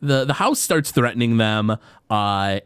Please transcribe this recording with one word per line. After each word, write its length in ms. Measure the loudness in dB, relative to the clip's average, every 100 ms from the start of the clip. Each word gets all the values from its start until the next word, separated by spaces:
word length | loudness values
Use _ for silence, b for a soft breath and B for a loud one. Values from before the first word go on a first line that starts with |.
the, 220 | -2 0
the 80 | 0
house 240 | 0 0 0
starts 320 | 0 0 0
threatening 440 | 0 0 0 0 2
them, 400 | 2 0 -2 -4 b b -4
uh, 520 | -2 0 0 -2 -4